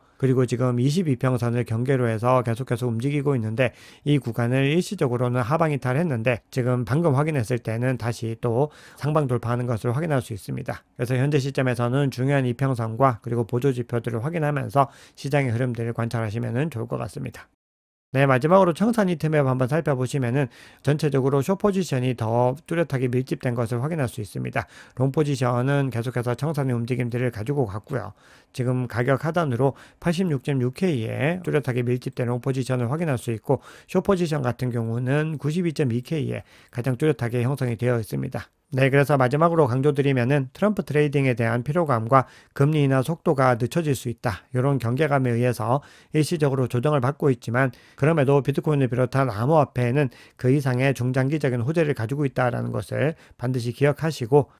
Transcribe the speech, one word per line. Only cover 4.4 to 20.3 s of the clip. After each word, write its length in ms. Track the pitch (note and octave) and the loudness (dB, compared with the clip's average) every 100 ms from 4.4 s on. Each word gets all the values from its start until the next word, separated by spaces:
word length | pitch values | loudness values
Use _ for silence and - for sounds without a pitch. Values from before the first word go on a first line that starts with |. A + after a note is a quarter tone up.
| A#2 C3 C#3 | 0 2 2
일시적으로는 760 | D#3+ F3+ G3 C#3+ B2 B2 B2 | 0 -2 -2 0 0 0 0
하방 300 | A2+ D#3+ D#3+ | 0 0 0
이탈했는데 720 | C#3+ B2+ B2+ F3 A#2+ A2+ A#2 _ | 0 0 0 0 0 0 -2 _
지금 340 | - B2 B2 A#2 | -2 0 0 0
방금 300 | C3+ E3+ C3 | 0 2 2
확인했을 420 | D3+ D3+ G#2+ A#2+ | 2 0 -2 -4
때는 400 | - A2+ B2+ B2 | -2 -2 -2 -2
다시 380 | A2+ A#2 A2+ A2+ | -4 -4 -6 -4
또 280 | B2+ A#2 D3 - - - | -2 0 0 -4 -20 -8
상방 300 | C#3 D#3 C#3 | 0 0 2
돌파하는 400 | A#2+ A2+ A#2+ B2 | -2 -2 -2 -2
것을 300 | A#2 B2 A#2+ | -2 -2 -2
확인할 260 | E3 C#3 | 0 -2
수 120 | - | -2
있습니다. 500 | G#2+ - B2+ B2+ - _ - | -10 -8 -8 -8 -10 _ -8
그래서 180 | A#2+ B2+ | -2 0
현재 240 | C#3 D3 | 2 2
시점에서는 720 | C3+ C3+ C3 A#2+ A#2+ C3+ C#3+ | 0 0 0 0 0 0 0
중요한 340 | A#2+ C3 C#3+ B2+ | -2 0 0 0
이평선과 760 | A#2+ C#3 A#2+ A2+ A2+ C3+ A2+ | -2 -2 -2 -4 2 2 2
그리고 220 | - A#2 A#2 | -4 -4 -2
보조 260 | B2 C#3 | 0 0
지표들을 500 | B2 A#2+ A#2+ A2+ A#2 | -2 -4 -4 -2 -4
확인하면서 640 | B2+ E3+ D3 C#3+ A#2 C3+ C3+ - - - | -4 -2 -2 -2 0 2 2 -2 -20 -12
시장의 340 | C#3+ C#3+ C3 | -2 0 0
흐름들을 440 | A2+ B2+ A#2 A#2 | 0 -2 -2 -4
관찰하시면 760 | A#2 A#2 A#2 A2 A2 A#2+ A#2 D#3+ | -4 -4 -2 -4 -4 -4 -2 -4
좋을 180 | A#2 A#2 | -4 -8
것 100 | C3+ | -6
같습니다. 500 | A#2+ - - - - _ _ _ _ _ _ | -8 -8 -12 -12 -20 _ _ _ _ _ _
네, 140 | C3 C#3 | 0 2
마지막으로 480 | B2+ D3+ F#3+ F#3 | 4 4 6 4
청산 340 | D#3+ A3 A3+ F#3+ | 2 0 2 0
히트맵 380 | E3 D#3 D#3 C3+ | 0 0 2 2
한번 220 | B2+ B2+ | 0 0
살펴보시면은 800 | D#3 D#3 C3 B2+ C#3+ B2 | 0 0 -2 -2 -2 0